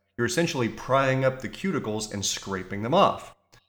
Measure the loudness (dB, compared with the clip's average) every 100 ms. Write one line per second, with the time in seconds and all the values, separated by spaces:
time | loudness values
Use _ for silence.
0 | _ -4 0 2 0 0 -2 -2 0 2
1 | 4 4 2 0 -4 -6 -2 -2 -2 -4
2 | -4 -4 -4 -4 -4 -6 -6 -6 2 4
3 | 4 2 -8 -20 _ _